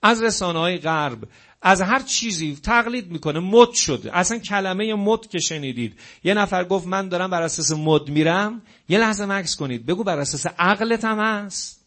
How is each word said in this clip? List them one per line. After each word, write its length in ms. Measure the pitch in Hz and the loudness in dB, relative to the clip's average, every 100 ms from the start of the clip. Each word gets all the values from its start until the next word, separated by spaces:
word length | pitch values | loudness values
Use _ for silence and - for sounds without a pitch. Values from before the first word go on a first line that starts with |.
از 200 | 202 226 | 4 4
رسانه‌های 560 | 226 196 185 165 170 180 | 2 0 -2 0 0 -2
غرب، 400 | 156 160 147 117 107 _ _ _ | -2 -2 -2 -6 -14 _ _ _
از 200 | 185 190 | 4 4
هر 200 | 185 254 | 4 0
چیزی 560 | 262 - 233 180 160 143 | 0 -4 -4 -4 -6 -6
تقلید 480 | - 240 233 247 185 | 0 2 2 -4 -6
می‌کنه، 300 | 165 151 151 | -6 -4 -2
مد 320 | 180 220 233 | 2 6 6
شده. 440 | - - 123 110 175 | 4 -2 -2 -2 -2
اصلاً 220 | 180 233 | 0 -2
کلمهٔ 560 | - 202 196 185 220 | -2 -2 -2 -2 -2
مد 320 | 214 202 220 226 | -2 0 0 -2
که 120 | 180 | -6
شنیدید، 640 | 160 160 139 123 117 95 - - | -4 -4 -6 -6 -6 -8 -20 -6
یه 100 | 170 | 0
نفر 300 | 208 202 185 | 2 2 0
گفت: 220 | 180 190 175 | 0 -2 0
«من 220 | 190 190 | -4 -2
دارم 220 | 180 185 | -2 -2
بر 120 | 180 | -2
اساس 300 | 165 - 156 | -2 -2 -2
مد 360 | 156 156 156 151 | 0 4 4 4
می‌رم.» 540 | 147 156 175 208 226 - _ _ | 2 2 2 0 -6 -16 _ _
یه 100 | 180 | 2
لحظه 280 | 226 208 202 | 2 0 -2
مکث 300 | 196 170 - | -4 -4 -4
کنید، 300 | 143 123 117 | -4 -4 -2
بگو 180 | 180 | -2
بر 140 | 208 160 | 0 -2
اساس 280 | 139 143 170 - | -2 -4 -6 0
عقلت 460 | 180 202 220 226 | 2 2 2 0
هم 140 | 220 214 | 0 0
هست؟ 640 | 214 214 202 - - - | 0 -2 -6 -10 -12 -14